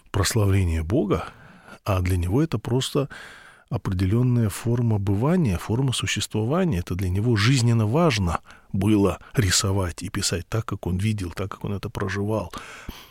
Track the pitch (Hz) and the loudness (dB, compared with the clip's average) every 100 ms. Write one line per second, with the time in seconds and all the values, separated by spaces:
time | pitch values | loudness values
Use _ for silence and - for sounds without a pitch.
0 | - 95 87 113 101 98 87 80 80 127 | -6 -2 0 2 4 4 2 0 0 0
1 | 202 87 - - - - - - - 92 | 2 0 -4 -14 -20 -20 -20 -10 -2 0
2 | 90 92 87 123 160 113 - 123 - 147 | 2 0 0 0 0 -2 -2 -2 0 -2
3 | 131 - - - - - - 127 - 95 | -2 -6 -18 -20 -20 -20 -8 -6 -2 0
4 | 95 113 127 120 110 - 117 120 117 107 | 2 2 2 2 0 -2 -2 0 2 0
5 | 98 101 139 185 131 87 - 113 135 - | 0 0 2 2 2 0 -2 0 0 0
6 | - - - 110 110 170 180 87 - 90 | -2 -2 -2 -2 0 0 0 0 -2 -2
7 | 92 95 117 107 107 139 117 117 107 143 | -2 0 2 2 4 4 4 2 2 2
8 | 170 107 87 82 - - - 98 104 104 | 2 2 0 -2 -6 -20 -8 0 4 4
9 | 95 82 - - 95 - 95 98 90 - | 4 0 -6 0 2 2 0 0 -2 -4
10 | - 104 - 90 - 110 - 101 - 90 | -8 -4 -2 -4 -4 -4 -4 -6 -4 -2
11 | 110 107 90 85 98 - 104 98 104 - | 0 -2 -4 -6 -8 -8 -8 -6 -6 -6
12 | 101 95 101 110 87 - - - - - | -4 -4 -2 -2 -4 -12 -16 -18 -16 -16
13 | - | -18